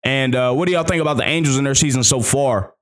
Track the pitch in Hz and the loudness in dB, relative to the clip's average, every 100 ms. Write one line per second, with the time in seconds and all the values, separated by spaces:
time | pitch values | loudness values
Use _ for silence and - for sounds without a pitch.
0 | 120 135 131 127 127 127 180 175 165 175 | -2 -2 0 0 0 0 0 0 0 -2
1 | 151 139 - 160 151 135 139 139 151 131 | 0 -2 0 0 0 0 0 0 0 0
2 | 113 135 107 135 139 107 95 _ | 0 0 0 0 2 0 -4 _